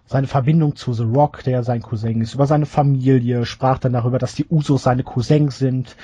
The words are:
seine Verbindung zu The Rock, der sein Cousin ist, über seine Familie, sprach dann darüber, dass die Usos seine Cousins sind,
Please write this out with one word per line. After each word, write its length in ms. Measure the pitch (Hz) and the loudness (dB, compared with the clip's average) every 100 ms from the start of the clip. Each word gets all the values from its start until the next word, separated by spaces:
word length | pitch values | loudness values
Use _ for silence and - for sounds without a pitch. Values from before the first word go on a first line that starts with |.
| _ | _
seine 200 | 135 135 | -4 0
Verbindung 480 | 147 127 160 151 - | 0 2 2 2 -2
zu 160 | - | -4
The 120 | 117 | -2
Rock, 400 | 117 127 147 - | 0 2 2 0
der 180 | - 127 | -2 -2
sein 180 | 117 117 | 0 -4
Cousin 380 | 117 110 113 113 | -4 -6 -2 -2
ist, 140 | 113 | -2
über 120 | 127 139 | 0 0
seine 200 | 151 147 | 2 0
Familie, 800 | - 143 135 127 131 120 123 117 | 0 2 2 4 2 2 -2 -2
sprach 320 | - 131 127 | -2 0 0
dann 140 | 127 | 0
darüber, 260 | 123 120 127 | 0 0 -2
dass 160 | 127 | -4
die 120 | - - | -6 -2
Usos 340 | 160 147 139 | 0 2 0
seine 200 | - 123 | 2 0
Cousins 540 | - - 113 151 147 - | -2 -4 2 2 2 0
sind, 380 | 131 127 131 - | -2 -2 -6 -12